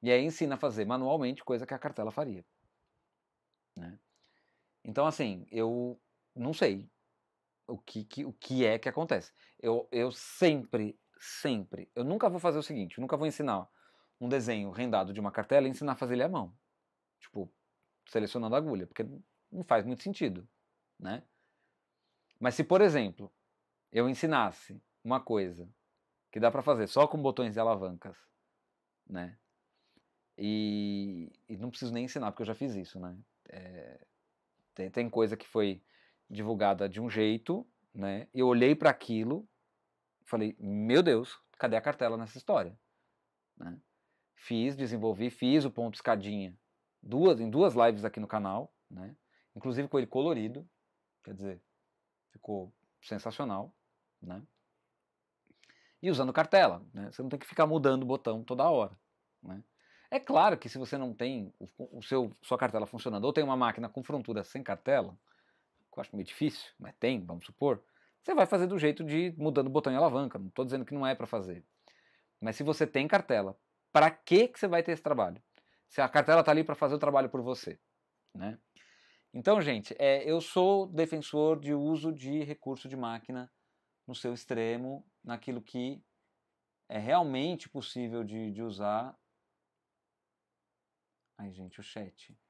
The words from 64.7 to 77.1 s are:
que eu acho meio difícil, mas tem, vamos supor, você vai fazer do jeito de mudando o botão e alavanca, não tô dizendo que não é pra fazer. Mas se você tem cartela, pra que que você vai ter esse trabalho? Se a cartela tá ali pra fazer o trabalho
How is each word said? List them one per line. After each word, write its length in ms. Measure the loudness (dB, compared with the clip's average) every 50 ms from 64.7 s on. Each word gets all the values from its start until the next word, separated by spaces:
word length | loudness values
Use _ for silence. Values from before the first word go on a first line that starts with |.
| -8 -6 _ 0 2 2 2 -2 -8 -18 _ _ _ _ _ _ _ _ _ _ _ _ _ _
que 60 | -12 -10
eu 40 |
acho 140 | -10 -8 -8
meio 100 | -10 -8
difícil, 440 | -8 -4 -2 -2 -2 -2 -4 -16 -18 _ _
mas 160 | -18 -18 -10 _
tem, 260 | 0 0 0 0 -4
vamos 200 | -8 -10 -12 -12
supor, 360 | -16 -10 _ 0 0 0 0 -4 _ _ _ _ _ _ _
você 140 | _ 0 4
vai 100 | 4 4
fazer 220 | 6 6 2 2 2
do 100 | 0 2
jeito 260 | 2 2 2 2 -4
de 300 | -2 -2 0 0 -2 -4 -2
mudando 300 | -2 0 2 2 2 2
o 20 |
botão 220 | 2 0 0 2
e 40 | 2
alavanca, 420 | 4 4 4 4 2 -2 -2 -6 -8
não 120 | -10 -10
tô 160 | -4 -4 -4
dizendo 200 | -2 -2 -6 -6
que 80 | -6 -6
não 140 | -2 0 -2
é 80 | -2
pra 100 | -2 -4
fazer. 400 | -6 -4 -6 -4 -6 -10 -12 -14 _ _ _ _ _ _ _ _ _ _ _ _ _ _ _
Mas 160 | -6 -6 -4 -4
se 60 | -2
você 220 | -2 2 2 0
tem 220 | 0 2 0 0 4
cartela, 500 | 2 2 4 4 2 2 2 -2 -6 _ _ _ _ _ _ _
pra 200 | _ 8 8 8
que 380 | 6 2 _ 6 8 8 8 6
que 100 | 2 -2
você 80 | -2 0
vai 160 | 2 2 2
ter 80 | 0
esse 100 | -2 -4
trabalho? 400 | 0 -2 2 2 2 0 -2 -10 _ _ _ _ _ _ _ _ _ _
Se 80 | 0 0
a 80 | 0 4
cartela 340 | 6 4 6 8 8 8
tá 100 | 10 8
ali 120 | 6 6 4
pra 100 | 0 0
fazer 220 | 0 0 0 2
o 40 | 2
trabalho 300 | 0 4